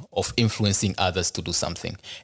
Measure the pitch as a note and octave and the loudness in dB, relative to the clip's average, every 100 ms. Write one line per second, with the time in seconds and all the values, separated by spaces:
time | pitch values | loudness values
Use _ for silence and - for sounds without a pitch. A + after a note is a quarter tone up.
0 | - - - - A2 - G#2 F#2+ G#2 F#2 | -6 -2 0 2 2 4 2 4 2 2
1 | F#2 F2+ E2+ - E2 E2+ E2 E2+ E2+ - | 0 2 0 -2 -2 0 0 -4 -8 -10
2 | - - | -14 -6